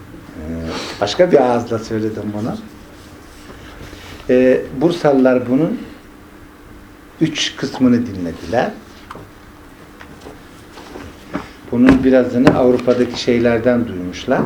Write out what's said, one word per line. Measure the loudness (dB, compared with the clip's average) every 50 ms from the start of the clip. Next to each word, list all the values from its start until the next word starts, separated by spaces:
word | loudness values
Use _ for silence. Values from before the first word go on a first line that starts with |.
| -20 -20 -20 -20 -20 -18 -16
Ee, | -14 -10 -10 -8 -8 -8 -8 -8 -8 -8 -10 -6 -4
başka | -4 -2 2 2 4 4
bir | 4 4
ağızla | 4 4 2 0 -2 -2 -4 -6
söyledim | -4 -4 -4 -2 -2 -2 -4 -6 -6 -6 -6
bunu. | -6 -6 -6 -6 -8 -12 -16 -20 -20 -20 -20 -20 -20 -20 -20 -20 -20 -20 -20 -20 -20 -20 -20 -20 -20 -20 -20 -18 -18 -18 -18 -18 -18 -18 -18 -18 -10 -2 2
Ee, | 2 4 6 4 4 2 0 -4 -2 0
Bursalılar | 0 0 0 2 2 2 4 6 6 4 4 2 2 0
bunun | 0 2 2 0 -2 -4 -8 -12 -18 -20 -20 -20 -20 -20 -20 -20 -20 -20 -20 -20 -20 -20 -20 -20 -20 -20 -20 -20 -20 -20 -20 -20 -4 -2
üç | -2 -2 -2 -4 -6 -6 -6
kısmını | -6 -8 -8 -2 2 2 4 4 2 0
dinlediler. | -2 -6 -6 -6 -8 -8 -8 -8 -2 -2 0 0 -2 -4 -10 -16 -20 -20 -20 -20 -20 -18 -18 -20 -20 -20 -20 -20 -20 -20 -20 -20 -20 -20 -20 -20 -20 -20 -20 -20 -20 -20 -20 -20 -20 -20 -20 -20 -20 -20 -20 -20 -20 -20 -20 -20 -18 -18 -18 -16 -18 -18 -20 -14 -10 -10 -10 -10 -12 -18 -20 -10 -4
Bunun | 0 4 6 6 6 6 4
birazını | 4 4 4 4 2 0 2 2 4 4
Avrupa'daki | 4 4 4 2 2 2 2 2 2 0 -2 -4 -4
şeylerden | -2 0 0 2 2 2 0 2 2 0 0 0 0
duymuşlar. | -2 -4 -6 -8 -8 -10 -8 -4 -2 0 0 0